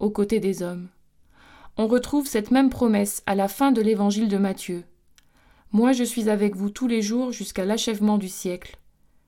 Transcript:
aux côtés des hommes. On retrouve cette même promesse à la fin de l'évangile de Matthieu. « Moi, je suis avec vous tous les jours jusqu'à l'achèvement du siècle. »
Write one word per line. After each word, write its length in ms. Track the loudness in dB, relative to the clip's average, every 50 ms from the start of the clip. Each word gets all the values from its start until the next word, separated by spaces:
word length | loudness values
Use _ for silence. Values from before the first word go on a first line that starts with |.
aux 100 | -4 -2
côtés 300 | 0 0 0 0 0 0
des 240 | 0 0 -2 -2 -6
hommes. 240 | -8 -8 -10 -12 -16 _ _ _ _ _ _ _ _ _ _ -20 -20 -20 -20 -20 -10 -4
On 100 | -2 0
retrouve 400 | 2 2 2 2 0 -2 -2 -2
cette 240 | 0 -2 -2 0 2
même 180 | 4 4 4 4
promesse 540 | 2 2 2 2 2 2 0 0 -4 -6 -4
à 100 | -2 0
la 100 | 0 0
fin 240 | 0 0 2 2 4
de 100 | 4 4
l'évangile 460 | 2 2 2 2 2 2 2 0 0
de 120 | 0 0 0
Matthieu. « 440 | 0 0 -2 -4 -8 -8 -8 -10 -10 -14 _ _ _ _ _ _ _ _ _ _ _ _ _ _ -6 -2
Moi, 200 | 2 4 4 4
je 100 | 4 2
suis 260 | 0 -2 -2 -2 0 0
avec 280 | 2 2 2 0 0
vous 140 | -2 -6 -6
tous 180 | -4 -2 -2 0
les 120 | 0 0
jours 300 | 0 0 -2 -2 -2 -4
jusqu'à 340 | -6 -8 -10 -8 -6 -4 -2
l'achèvement 540 | -2 -2 -2 -2 -4 -2 0 0 2 2 0
du 100 | -2 -4
siècle. » 480 | -8 -8 -8 -8 -8 -8 -12 -18 -20 -20 _ _ _ _ _ _ _ _ _